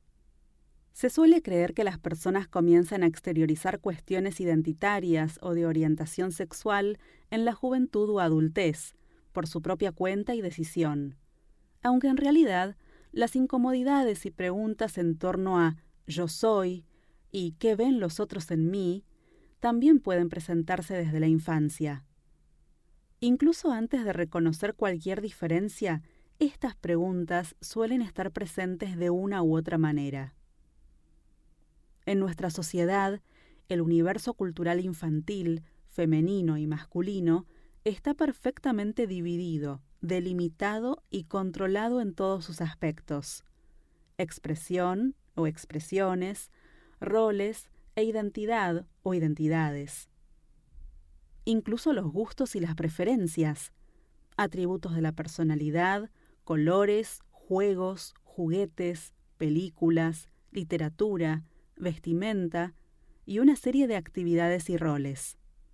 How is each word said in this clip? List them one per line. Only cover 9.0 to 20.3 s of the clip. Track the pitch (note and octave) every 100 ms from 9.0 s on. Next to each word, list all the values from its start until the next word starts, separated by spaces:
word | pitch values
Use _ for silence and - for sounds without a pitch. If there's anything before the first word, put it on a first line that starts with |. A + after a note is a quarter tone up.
| _ _ _
por | - D#3+
su | G#3+
propia | D#3+ F#3 G3
cuenta | D#3+ F#3 G3 G#3 A#3
y |
decisión, | F#3 E3 D#3+ F3 D#3 D3 C#3 C3+ _ _ _ _ _ _
aunque | B3 B3+ C4+
en | C4
realidad | C#4+ D4+ C#4 F3+ F#3+ G3+ - - -
las | - A#3 C4
incomodidades | C4 B3+ B3+ B3+ B3+ C#4 B3 G3+ G3
y |
preguntas | - F3+ F#3+ A3 G#3+ A3 -
en | E3+ D#3+
torno | F3+ F#3 F#3+ F3+
a | E3 D#3+ - _ -
"yo | D3+ E3+
soy" | - A3+ G#3 F#3 F3+ - _ _ _ _
y | G3 F3
"qué | D#3+ A3+ G#3
ven | B3 B3+
los | F3+ D#3+
otros | G#3 G3 D#3+
en | D#3+ D#3+
mí" | G3 F3+ F#3+ - _ _ _ _ _
también | A#3+ A#3 C#4+ D4+
pueden | - F3+
presentarse | F3